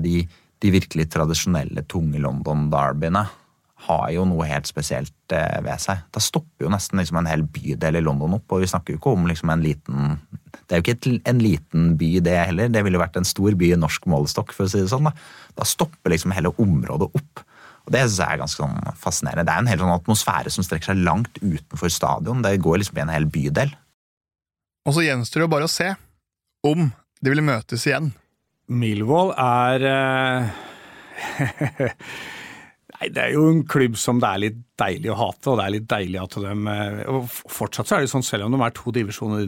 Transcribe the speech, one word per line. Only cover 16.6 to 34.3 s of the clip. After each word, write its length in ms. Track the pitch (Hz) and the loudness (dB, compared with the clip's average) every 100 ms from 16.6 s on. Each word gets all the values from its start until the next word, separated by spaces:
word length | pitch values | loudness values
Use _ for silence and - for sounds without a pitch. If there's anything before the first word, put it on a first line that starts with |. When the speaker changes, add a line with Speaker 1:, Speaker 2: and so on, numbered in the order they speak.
Speaker 1:
området 480 | 101 76 - - - | 4 4 2 -2 0
opp, 360 | - - - - - - - - | -2 -6 -12 -20 -20 -20 -18 -2
og 60 | 120 | 2
det 100 | 127 | 2
synes 140 | 95 | 2
jeg 160 | 80 76 | 0 -2
er 80 | |
ganske 240 | 67 - 71 | -4 -4 -4
sånn 300 | - - - | -4 -6 -6
fascinerende. 500 | 90 - 69 85 85 | -4 -2 -2 0 0
Det 60 | 80 | 2
er 80 | |
en 100 | 120 | 2
helt 140 | 90 90 | 2 2
sånn 100 | 87 | 2
atmosfære 560 | 98 107 - 85 80 | 2 0 0 -2 -2
som 140 | - 90 | -4 -2
strekker 240 | 82 - | -2 0
seg 140 | 95 87 | 0 2
langt 320 | 87 120 - | 2 -2 -4
utenfor 480 | 104 76 - 80 87 | -2 -2 -4 -4 -2
stadion, 540 | - 69 69 80 123 104 | 0 0 0 -2 0 2
det 140 | 98 | 2
går 220 | 80 87 | 4 2
liksom 160 | 101 - | 0 -4
i 80 | 76 | -2
en 80 | 78 | 0
hel 160 | 76 | 0
bydel. 400 | 78 69 78 143 - _ _ _ _ _ _ _ _ _ _ - | 0 0 0 -2 -4 _ _ _ _ _ _ _ _ _ _ -2
Speaker 2:
Og 80 | 151 | 2
så 80 | 160 | 2
gjenstår 360 | 131 117 151 | 0 -2 0
det 40 | 165 | 2
jo 60 | |
bare 160 | 147 160 | 2 0
å 40 | |
se 140 | - 175 190 _ _ _ _ _ _ 147 | 0 -2 -4 _ _ _ _ _ _ 0
om 220 | 160 151 | 2 2
de 420 | - _ _ 135 | -2 _ _ 0
ville 140 | 147 151 | 2 2
møtes 380 | 113 - 120 151 | 0 -2 -4 0
igjen. 280 | 135 156 - _ _ _ _ - | 0 -2 -6 _ _ _ _ -6
Speaker 3:
Millwall 600 | 123 113 104 110 160 190 - | -2 0 0 2 4 2 2
er, 460 | 127 123 123 131 135 | 2 4 4 2 2
eh, 600 | 135 135 131 131 127 117 - - - - - - - - - 135 - | 2 2 0 0 0 -2 -6 -14 -20 -20 -20 -20 -12 -8 -4 -4 -2
<laughs> 300 | 143 - 123 - - - - - - - - _ _ - | -4 -2 -4 -6 -14 -14 -14 -16 -18 -20 -20 _ _ -8
nei, 140 | - | -6
det 140 | 131 123 | -2 0
er 100 | 143 | 4
jo 80 | 156 | 4
en 140 | 160 - | 4 2
klubb 280 | 143 123 110 | 2 2 0
som 220 | - 120 | 0 2
det 60 | |
er 140 | 117 | 2